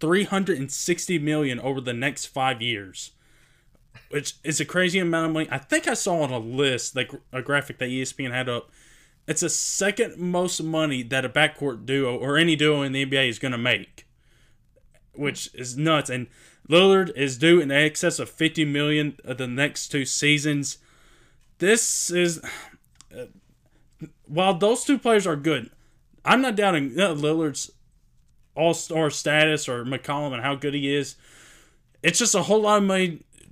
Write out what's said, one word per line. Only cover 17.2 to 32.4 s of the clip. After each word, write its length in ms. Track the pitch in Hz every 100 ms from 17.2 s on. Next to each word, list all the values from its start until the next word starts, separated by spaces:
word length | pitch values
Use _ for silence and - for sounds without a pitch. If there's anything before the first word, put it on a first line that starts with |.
| 139 123
due 220 | 160 175
in 100 | 143
excess 480 | 139 151 151 175 151
of 80 | 117
fifty 360 | - 160 160
million 520 | 151 143 147 151 147 -
of 140 | - 123
the 100 | 127
next 400 | 123 143 143 -
two 160 | 147
seasons. 720 | 131 - 147 147 147 143 139 - _ _ _ _ _ _ _ -
This 520 | 180 226 - - -
is, 300 | 175 175 160 - - - - _ _ _ -
uh, 100 | - - _ _ _ _ _ _ 160 _ -
while 280 | 151 190
those 300 | 180 202 240
two 140 | - 285
players 280 | 247 214 185
are 100 | 147
good, 340 | 147 143 110 - _ _ _ _
I'm 160 | - 226
not 160 | 262 208
doubting, 420 | 202 165 139 131
uh, 160 | 190
Lillard's 560 | 147 151 160 156 131 - _ _ _ _ _ _ _ _ -
all-star 540 | 165 165 - 160 156
status 580 | - 151 151 156 151 -
or 160 | 123
McCollum 480 | 120 131 - 143 147
and 100 | 123
how 120 | 131
good 200 | 139 143
he 180 | 143 139
is. 220 | 143 139 - - - - - _ _ _ _
It's 160 | 160 170
just 160 | 226
a 80 | 196